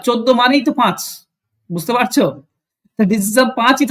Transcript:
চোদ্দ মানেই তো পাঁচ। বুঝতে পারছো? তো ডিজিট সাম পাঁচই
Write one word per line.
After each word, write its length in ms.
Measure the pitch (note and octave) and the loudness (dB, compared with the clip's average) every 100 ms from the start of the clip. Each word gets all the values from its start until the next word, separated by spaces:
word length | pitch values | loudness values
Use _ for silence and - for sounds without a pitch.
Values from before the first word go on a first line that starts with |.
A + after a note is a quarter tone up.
| - | -2
চোদ্দ 220 | A#3 A#3 A#3+ | 0 2 2
মানেই 200 | B3 C#4 C#4 | 2 2 0
তো 40 | C#4+ | 0
পাঁচ। 180 | A3 E3+ - - _ _ _ _ - | 0 -2 -8 -16 _ _ _ _ -10
বুঝতে 220 | E3+ D#3 A#3+ | -8 -4 -2
পারছো? 280 | B3 C#4 F3 D3 - _ _ _ _ - | 0 0 0 -2 -14 _ _ _ _ -2
তো 20 | G3 | 0
ডিজিট 220 | A3 G3 A3+ | 0 0 2
সাম 120 | B3 B3+ | 0 0
পাঁচই 280 | A#3 C4+ C4+ | 0 0 0